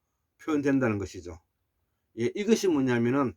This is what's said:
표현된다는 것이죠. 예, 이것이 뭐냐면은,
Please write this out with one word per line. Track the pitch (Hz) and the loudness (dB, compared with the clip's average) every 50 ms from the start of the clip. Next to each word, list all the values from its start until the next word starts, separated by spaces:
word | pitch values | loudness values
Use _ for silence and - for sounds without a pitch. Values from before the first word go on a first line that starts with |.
| _ _ _ _ _ _ _ _ | _ _ _ _ _ _ _ _
표현된다는 | - 165 151 147 139 143 135 135 131 113 107 101 | -4 -2 -2 0 2 2 2 2 2 0 0 -2
것이죠. | 95 - - 92 82 87 82 - _ _ _ _ _ _ _ _ _ _ _ _ _ _ - 113 | -4 -8 -12 -14 -14 -16 -16 -18 _ _ _ _ _ _ _ _ _ _ _ _ _ _ -6 -4
예, | 117 120 - | -4 -4 -4
이것이 | 202 208 214 220 220 202 185 | -2 0 2 2 2 2 2
뭐냐면은, | 156 139 131 127 120 117 117 120 131 143 139 113 90 | 2 2 2 2 2 2 2 2 2 0 0 -2 -4